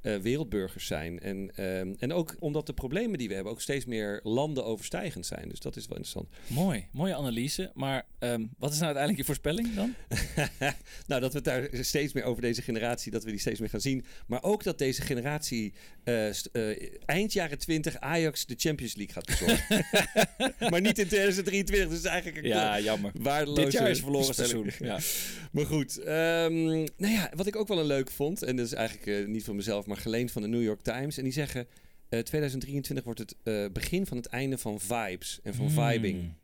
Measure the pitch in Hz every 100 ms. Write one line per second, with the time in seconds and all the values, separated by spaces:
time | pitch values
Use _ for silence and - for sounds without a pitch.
0 | 117 104 101 139 135 101 92 92 - 78
1 | 82 87 98 98 98 - 95 92 92 98
2 | 123 175 160 - 156 151 151 - 127 165
3 | 233 175 110 95 98 113 - 139 127 113
4 | 104 104 110 117 151 135 113 110 - 175
5 | 175 - 85 - - - - - - 82
6 | 78 - - - - 123 190 117 87 127
7 | 190 143 139 117 135 - 185 - 135 135
8 | - - 120 120 113 - 135 151 165 139
9 | 147 202 135 139 143 180 233 214 226 247
10 | - 120 - - 139 - 135 - - -
11 | - 131 127 135 135 127 139 120 127 147
12 | 143 131 113 117 117 120 127 113 120 117
13 | - 110 110 101 123 110 110 107 135 131
14 | - - - 120 185 208 196 - 135 127
15 | - 127 131 151 - 117 107 - - -
16 | - 117 107 98 - 120 110 107 - -
17 | - 156 214 196 165 143 - 160 160 -
18 | 131 165 160 - - 120 160 151 117 104
19 | 101 90 - - 180 226 - 208 160 208
20 | 185 - - - 262 - 226 175 208 220
21 | 185 202 202 190 196 196 196 202 175 165
22 | 170 175 180 156 120 107 107 104 107 107
23 | 101 95 113 147 147 147 139 175 220 170
24 | 135 139 135 127 120 117 101 - 127 101
25 | - - - - - - 143 156 135 -
26 | - 156 165 165 165 165 160 160 156 -
27 | 202 220 160 156 196 214 208 185 151 139
28 | 131 - 143 202 - 127 117 - 113 -
29 | - 101 101 110 107 101 101 104 104 101
30 | 113 113 120 127 107 117 110 104 - 117
31 | 143 147 131 131 143 127 120 - - -
32 | - 117 113 156 147 131 131 139 131 139
33 | 117 113 107 - - 107 101 92 - 180
34 | 190 123 - 120 135 127 113 104 - 120
35 | 104 92 - - 104 123 143 151 117 117
36 | 104 92 85 80